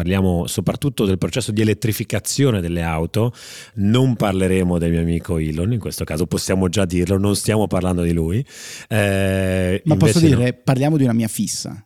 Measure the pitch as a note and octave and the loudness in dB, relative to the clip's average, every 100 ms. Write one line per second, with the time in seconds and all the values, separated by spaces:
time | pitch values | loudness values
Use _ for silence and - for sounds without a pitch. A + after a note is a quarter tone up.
0 | F2 F#2+ F#2+ F2 - - E2+ - C#3+ B2+ | 0 2 2 0 -2 -2 -2 -2 -4 0
1 | G#2 F#2+ F#2+ B2 A2 G#2+ A2 G2+ A2+ - | 0 0 -2 -4 -2 0 2 2 -2 -4
2 | A2 G#2 - - C#3 G#2 E2+ E2+ E2 D#2+ | -4 -4 -4 0 2 2 0 -2 -2 -2
3 | E2 G#2+ A#2+ - - - - G#2+ G2+ A#2+ | -2 0 -2 -4 -14 -20 -14 -2 0 4
4 | C3 A2+ G#2+ F#2+ F#2 F#2 F2+ F2 E2+ E2+ | 2 2 0 2 2 2 2 0 0 0
5 | E2+ E2+ - E2 D#2 D#2 F#2 A#2+ E2 - | 0 -2 -2 -2 -2 -2 -2 -2 -6 -8
6 | - D#2 F2 F2+ - F#2+ F#2 E2+ F#2 F2 | -6 -2 -2 -2 -2 0 0 0 0 0
7 | F2 G2 G#2 G2 - G#2+ G2 F#2+ F#2 F2 | 0 2 2 0 0 0 0 0 0 0
8 | E2+ E2+ D#2+ G#2 C#3 - - - - G#2+ | 0 0 0 -2 -4 -12 -16 -18 -4 0
9 | G2+ G2 G2 F#2+ F#2+ F#2 F2+ G2 D#3+ - | 2 2 0 0 0 0 0 0 0 4
10 | D#3 E3 E3 A#2+ B2 - - B2+ C#3+ D#3 | 4 4 4 4 2 -2 0 2 2 2
11 | C3 A2+ A2 - G2 - - - | 2 2 0 -2 -4 -6 -10 -12